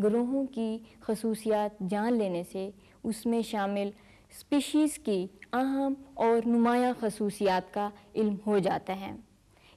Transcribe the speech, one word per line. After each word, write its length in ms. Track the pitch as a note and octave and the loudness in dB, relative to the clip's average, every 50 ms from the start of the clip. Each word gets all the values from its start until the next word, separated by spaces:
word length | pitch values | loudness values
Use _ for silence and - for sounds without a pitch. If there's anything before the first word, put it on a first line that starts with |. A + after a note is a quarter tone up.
ग्रोहों 440 | G3+ G#3 G#3 A#3 B3 A#3+ C4+ C#4 C4+ | 2 2 2 2 0 0 0 -2 -2
की 500 | C4 - A3+ A3+ A3 A3 A3+ A3+ - - - - | -2 -4 -4 -4 -4 -4 -6 -10 -14 -20 -10 -6
खसूसियात 760 | - A3 G#3+ - A3+ A3 G#3+ - A3 G#3+ G#3 G#3 G#3 G#3 - F#3+ | -6 -4 -2 -2 -2 -2 -2 0 0 0 2 0 -2 -4 -6 -6
जान 300 | F3+ G#3 G#3 A3 A#3 B3 | -4 -2 0 0 0 2
लेने 300 | A#3 G#3+ F#3+ F3+ F3 F3+ | 0 0 0 -2 -4 -6
से 280 | - - F#3+ F#3+ G3+ G3+ - - - - - - | -6 -8 -8 -8 -8 -10 -14 -20 -20 -18 -8 -6
उसमें 380 | A3+ G#3+ - - A#3+ A#3 A#3 A3 | -6 -6 -4 -2 -2 0 0 -2
शामिल 500 | A3 - G#3 G3 G3 G3+ G3+ G3+ G3+ G3+ - - - - - - - - - | -2 -2 -2 -2 0 0 -2 -2 -4 -6 -10 -18 -20 -20 -20 -20 -20 -20 -20
स्पीशीज़ 600 | - - C#4+ C#4+ B3+ - - D4+ D4+ D4 - - | -4 0 0 0 0 2 2 2 2 2 0 -4
की 320 | - A3+ G3+ F#3 F3 F#3+ - - - - - | -4 -2 -2 0 -2 -4 -8 -16 -10 -4 -2
अहम 420 | B3 C4 C4+ C4+ C4+ C#4 C#4 C4+ C#4 - - - - | 0 0 0 0 0 0 0 -2 -4 -8 -10 -4 0
और 260 | A3+ A3+ A#3 A#3 A3+ | 2 4 4 4 4
नुमायाँ 500 | A#3 A#3 A#3 A3+ A#3+ A#3+ B3 B3 B3 B3 | 4 4 4 6 6 4 4 2 2 0
खसूसियात 760 | A#3+ A#3 G#3+ G#3 - G#3+ G3+ G3 - G#3 F#3+ F#3 F#3 F#3 - - | 0 -2 -4 -2 -2 -2 -2 -2 0 2 2 2 2 0 -4 -4
का 160 | G#3 G#3 G#3 G#3 - - - - | -4 -4 -4 -6 -10 -18 -6 -2
इल्म 220 | G#3+ A3 G#3 G3+ F#3+ - | 0 0 0 0 -2 0
हो 140 | G#3+ G#3 G3+ | 0 2 2
जाता 320 | E3+ F#3+ E3+ D#3+ - - F#3 | 2 0 -2 -2 -4 -6 -8
है। 240 | F#3+ G3 F#3+ - - - _ _ _ _ _ _ _ - - - | -8 -8 -10 -12 -14 -16 _ _ _ _ _ _ _ -20 -20 -6